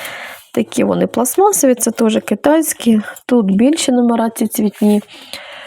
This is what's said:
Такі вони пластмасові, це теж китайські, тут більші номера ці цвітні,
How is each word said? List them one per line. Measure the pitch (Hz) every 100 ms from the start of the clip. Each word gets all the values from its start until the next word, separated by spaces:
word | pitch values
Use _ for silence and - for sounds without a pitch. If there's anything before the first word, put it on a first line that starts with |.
| - - - - -
Такі | - 214 -
вони | 196 180 185
пластмасові, | - 247 - 403 392 269 247
це | 233
теж | - 220 220 -
китайські, | 214 285 320 311 - 233 220 - - -
тут | 247 196 190
більші | 254 320 -
номера | 247 240 233 226
ці | 226 220
цвітні, | - 208 - 208 208 - - - - - -